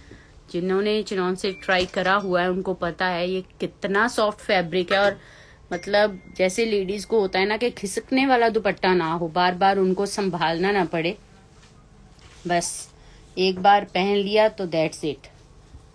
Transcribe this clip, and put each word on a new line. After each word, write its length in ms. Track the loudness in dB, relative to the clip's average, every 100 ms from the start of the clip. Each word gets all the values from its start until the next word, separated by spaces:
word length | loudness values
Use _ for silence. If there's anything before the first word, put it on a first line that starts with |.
| -20 -20 -20 -20 -10
जिन्होंने 500 | -4 -2 0 0 -2
चिनॉन 320 | -2 -2 -2
silk 260 | -2 -4 -6
try 240 | 0 0 0
करा 280 | -2 0
हुआ 280 | 0 2 0
है 80 | 0
उनको 240 | -2 -4
पता 320 | -4 -4 -2 -2
है 240 | -2 -2
ये 100 | -4 -6 -8
कितना 480 | -10 -6 -2 0 0
soft 300 | 0 -2 -2
fabric 540 | 0 0 0 -2 0
है। 60 | 2
और 220 | 2 0 -14 -20 -20 -20 -10
मतलब 600 | -10 0 2 2 -2 -12 -2
जैसे 280 | -2 0 0
ladies 380 | 0 -2 -6
को 160 | -2 0
होता 180 | 0 0
है 80 | 0
ना 100 | 0
कि 140 | -2
खिसकने 560 | -4 -6 -6 -2 0 4
वाला 220 | 4 4
दुपट्टा 460 | 2 -2 0 2
ना 180 | 2 0
हो, 160 | -2 -2
बार 260 | 0 0
बार 240 | 2 2 4
उनको 280 | 2 2 -2
संभालना 640 | -2 -4 -2 -2 0 0
ना 140 | 0
पड़े, 340 | 0 -2 -4 -6 -14 -20 -20 -20 -20 -20 -20 -20 -20 -20 -20 -12 -2
बस 440 | -2 -2 -8 -14 -20 -20 -20 -12 -2
एक 200 | 0 2
बार 260 | 6 4
पहन 320 | 4 -2 0 0
लिया 320 | 2 2 2
तो 180 | 2 -4
that's 380 | -2 -2 -4
it, 240 | -8 -8 -14 -20 -20 -20 -20 -20 -20